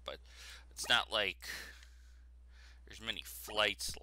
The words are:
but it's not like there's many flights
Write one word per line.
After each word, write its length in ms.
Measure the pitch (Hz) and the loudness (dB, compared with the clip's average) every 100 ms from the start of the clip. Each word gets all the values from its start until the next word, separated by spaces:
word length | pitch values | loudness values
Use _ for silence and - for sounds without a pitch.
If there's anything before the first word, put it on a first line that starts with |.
| - | -8
but 120 | 69 - - - - - | -10 -12 -18 -16 -16 -16
it's 180 | - - | -8 4
not 220 | 120 - | 4 6
like 360 | 110 98 - - - - - - - - - - - - - - - - | 2 2 0 -8 -10 -10 -14 -18 -20 -20 -20 -20 -20 -20 -20 -20 -20 -18
there's 160 | 101 | -10
many 220 | 113 95 - | -6 -6 -6
flights 680 | - - 107 107 104 - - | -12 -4 6 6 6 -2 -4